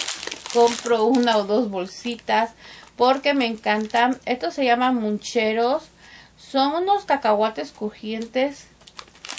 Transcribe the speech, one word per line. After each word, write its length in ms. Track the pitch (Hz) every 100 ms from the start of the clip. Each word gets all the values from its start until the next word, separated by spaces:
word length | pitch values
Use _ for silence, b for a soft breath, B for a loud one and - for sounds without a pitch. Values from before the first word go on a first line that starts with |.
| - - - - -
compro 540 | 240 233 233 233 226 220
una 320 | 247 240 214
o 60 |
dos 260 | 196 214 220
bolsitas 800 | 190 185 - 240 233 - 214 226 - B B B -
porque 400 | 247 269 285 277
me 100 | 233
encantan. 760 | 220 214 214 214 233 240 262 -
Estos 300 | 247 339 311
se 100 | 254
llaman 300 | 240 254 247
muncheros. 880 | 214 208 - 240 214 220 240 302 - - B B B B
Son 380 | - 269 277
unos 320 | 320 370 403 -
cacahuates 640 | 277 214 208 220 220 285
crujientes. 960 | - 214 - 214 220 226 254 277 277 - - - - - - -